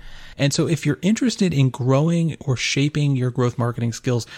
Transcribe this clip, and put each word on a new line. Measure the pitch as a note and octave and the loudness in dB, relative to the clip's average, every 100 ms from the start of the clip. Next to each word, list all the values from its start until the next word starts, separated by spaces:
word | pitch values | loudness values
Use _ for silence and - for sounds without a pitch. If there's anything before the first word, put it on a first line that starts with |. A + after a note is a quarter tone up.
| - - - - | -16 -16 -14 -2
And | C#3 | 0
so | - D#3+ | 0 0
if | D#3+ D3 | 0 -2
you're | - | 0
interested | F3+ A3 B3+ - F#3 | 0 2 0 0 0
in | C#3+ C3 | 2 2
growing | - B2+ C3+ D#3+ E3+ E3 - | 2 2 2 2 2 0 -2
or | - B2+ | -4 -2
shaping | - - C#3+ D3+ C#3+ C3+ | -2 0 0 2 0 2
your | B2+ | 0
growth | B2 A#2+ - | 0 0 0
marketing | A#2+ A#2 A#2 | -2 -2 -4
skills, | A2 - A#2+ - | -4 -2 -2 -2